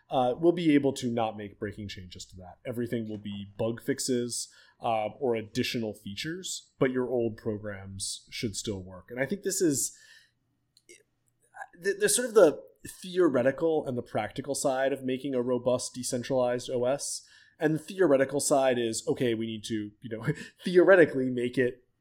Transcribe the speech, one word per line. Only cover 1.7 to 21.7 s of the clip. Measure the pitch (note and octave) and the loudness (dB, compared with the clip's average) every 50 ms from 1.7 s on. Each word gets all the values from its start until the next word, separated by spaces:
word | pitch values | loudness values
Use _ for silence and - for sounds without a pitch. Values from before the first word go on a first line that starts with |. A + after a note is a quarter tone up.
| G2+ A2 G#2 G2 | -8 -8 -12 -12
changes | - G2+ F#2 F2+ - F#2 - | -12 -14 -16 -18 -16 -18 -18
to | _ F#2+ | _ -18
that. | F#2 F#2 F2 - _ - | -20 -18 -20 -20 _ -12
Everything | B2+ A#2+ B2 A#2+ A#2 B2+ A#2 A2 | -8 -6 -6 -4 -4 -4 -4 -4
will | A2 A2 G2+ | -6 -8 -10
be | G#2 G#2 G2+ G2+ G2+ G2+ - - | -8 -8 -8 -8 -10 -12 -6 -4
bug | A#2 A2+ A#2+ A2+ | -4 -4 -4 -6
fixes, | - - B2+ - - - B2+ A#2+ A#2+ A#2+ A2+ - - - - - _ _ _ _ | -4 -4 -4 -4 -2 -2 0 0 -2 -4 -6 -8 -10 -12 -16 -20 _ _ _ _
uh, | - A#2+ A2+ A2 G#2+ G#2 - - | -4 -2 0 0 -2 -4 -6 -4
or | D3 B2 A2+ | -2 0 0
additional | A2 G#2 G2+ - B2 A#2+ - - B2 A2 G#2+ | -2 -4 -4 -4 -2 -2 -2 -2 -4 -4 -6
features, | G2+ - - G2+ G2+ - - D#3 E3+ F#3+ F3+ - - - - _ _ - | -8 -8 -12 -12 -10 -10 -8 -8 -10 -10 -10 -10 -10 -10 -12 _ _ 0
but | C#3+ C3 | 0 0
your | B2+ B2+ B2 | 2 -2 -2
old | A#2 B2+ A#2+ A#2 A2+ A2 | -2 0 0 0 -2 -4
programs | - - A2+ G#2 G#2 G#2 G#2 G2 F#2+ G2 G2 G2 F#2+ - - - - _ - | -6 -6 -6 -6 -6 -8 -10 -12 -12 -14 -14 -12 -10 -8 -10 -10 -12 _ -14
should | - - - A2 G2+ | -10 -6 -6 -6 -6
still | - - A#2 G2 F#2+ | -6 -8 -6 -8 -8
work. | F#2 F#2 F#2 F2+ - - | -10 -14 -16 -20 -18 -12
And | A#2+ B2+ | -4 -4
I | C3+ | -2
think | C3 G3+ F#3+ | -2 -2 -4
this | - G3 F3+ - | -4 -4 -2 2
is, | F#3+ D#3 C#3 - - - - - - - - - _ _ _ _ _ _ _ _ _ _ _ _ _ _ - _ _ _ _ _ _ _ _ _ _ _ _ - - _ _ F3 E3+ | 2 2 2 2 -2 -6 -8 -12 -20 -20 -20 -20 _ _ _ _ _ _ _ _ _ _ _ _ _ _ -20 _ _ _ _ _ _ _ _ _ _ _ _ -18 -18 _ _ -6 -4
th-, | G3 G3 G3 | -2 -2 2
there's | G#3 G3 - | 2 2 2
sort | B3 B3 A#3+ | 2 0 4
of | G#3 | 8
the | A3 F3+ D3+ - - - - _ _ - - - - | 8 8 8 6 0 -12 -20 _ _ -20 -18 -18 -16
theoretical | - F#3 F3 F3+ F3 D#3 B2+ B2+ A#2+ C3+ C3 - E3 E3 D#3 D3+ - | -14 -6 2 4 4 4 4 4 2 2 2 2 0 0 0 0 -2
and | C#3 B2 | -2 -6
the | A#2+ | -6
practical | - - - A#2 G#2+ - - - C3 C#3+ C3+ | -8 -6 -6 -6 -6 -4 -8 -10 -6 -6 -6
side | - - C#3+ C3 C3 C3+ C3+ | -2 0 0 0 2 0 0
of | C#3 C3+ C3 | 0 -2 -4
making | B2+ C3 B2+ - C#3+ C3 | -4 -4 -4 -4 -4 -2
a | B2 | -2
robust | A#2+ B2+ B2+ A#2+ A#2+ B2 B2 B2 - - - | 0 0 -2 0 0 0 0 0 -2 -6 -10
decentralized | B2+ B2 - C3+ B2 A#2 - C3+ B2+ B2 B2 B2 B2 B2 C3 | -8 -6 -4 -4 -4 -4 -2 0 0 2 0 0 -4 -4 -4
O | C3 A#2+ A#2+ | -2 -2 0
S. | B2 C#3+ C#3+ - - - - - _ - - _ _ _ - | 0 0 -2 -4 -8 -8 -10 -12 _ -20 -20 _ _ _ -2
And | D#3+ D3+ D#3 | 0 0 0
the | D3+ | 0
theoretical | - - G3 F#3 F#3 D3 C#3 C3 C3+ - C#3 C#3+ | -4 -8 0 2 4 6 6 6 4 2 0 -2
side | - - D3+ C3+ C3+ C3 B2+ A#2+ | 0 2 2 4 4 4 4 2
is, | A#2 A2+ A2+ - - | 0 0 -2 -4 -2
okay, | D#3 C#3+ - C3+ A#2+ A2+ | -2 -2 0 2 0 0
we | A2 A2+ | 0 -2
need | A2+ A2 A2 - | -6 -6 -8 -6
to, | - A#2 G#2+ G#2 G#2 - _ | -6 -6 -4 -6 -6 -12 _
you | - A2+ | -12 -10
know, | A2+ A2 A2+ D3+ D3 - - | -10 -6 -4 -4 -4 -4 -8
<laughs> | - _ _ - | -20 _ _ -6
theoretically | F#3+ F3 F#3 E3+ E3+ G3 F3+ D#3 - - C3+ C3 B2+ | 4 6 8 10 10 10 10 8 6 4 -2 -2 -2
make | B2+ A#2+ A#2+ B2 - C3+ | -2 -2 -4 -2 0 0
it | B2 B2 | 0 0